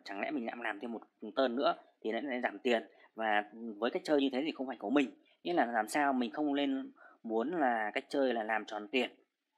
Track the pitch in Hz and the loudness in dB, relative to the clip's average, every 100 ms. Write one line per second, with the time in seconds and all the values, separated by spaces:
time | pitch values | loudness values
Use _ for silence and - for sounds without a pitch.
0 | - 98 - 151 113 120 113 101 120 110 | -10 -6 -4 -4 -6 -6 -6 -6 -6 -8
1 | - - 110 101 131 117 139 - - _ | -12 -14 -8 0 0 2 0 0 -8 _
2 | 110 117 139 123 117 101 127 117 - - | -4 -2 -2 -2 -4 -2 2 2 0 -20
3 | - 110 110 104 104 113 117 104 117 185 | -18 -4 2 2 0 -8 -10 -2 0 0
4 | 175 147 135 127 156 151 131 120 104 143 | 2 4 4 2 -2 -4 -6 -6 2 2
5 | 123 - _ _ 170 175 120 117 107 151 | 2 -2 _ _ -2 2 2 2 0 2
6 | 143 127 120 - 151 143 139 135 131 - | 2 2 0 0 0 2 0 0 -4 -14
7 | - - 113 110 127 175 131 117 107 135 | -20 -14 -2 0 0 2 2 2 0 -4
8 | - 143 131 117 110 110 104 107 104 131 | -2 2 2 2 0 -2 -2 -8 -2 -2
9 | 117 - _ _ _ | -2 -6 _ _ _